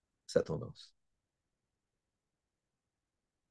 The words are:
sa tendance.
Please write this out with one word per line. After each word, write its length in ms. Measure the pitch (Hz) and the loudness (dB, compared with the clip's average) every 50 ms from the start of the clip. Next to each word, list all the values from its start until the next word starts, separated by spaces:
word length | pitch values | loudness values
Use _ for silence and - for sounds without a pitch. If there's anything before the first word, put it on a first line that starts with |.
| _ _ _ _ _ - | _ _ _ _ _ 2
sa 160 | - 85 82 | 2 4 4
tendance. 500 | - 80 82 85 85 - - - - - - _ _ _ _ _ _ _ _ _ _ _ _ _ _ _ _ _ _ _ _ _ _ _ _ _ _ _ _ _ _ _ _ _ _ _ _ _ _ _ _ _ _ _ _ _ _ _ _ _ _ | 4 0 -2 -2 -6 -8 -12 -18 -20 -20 -20 _ _ _ _ _ _ _ _ _ _ _ _ _ _ _ _ _ _ _ _ _ _ _ _ _ _ _ _ _ _ _ _ _ _ _ _ _ _ _ _ _ _ _ _ _ _ _ _ _ _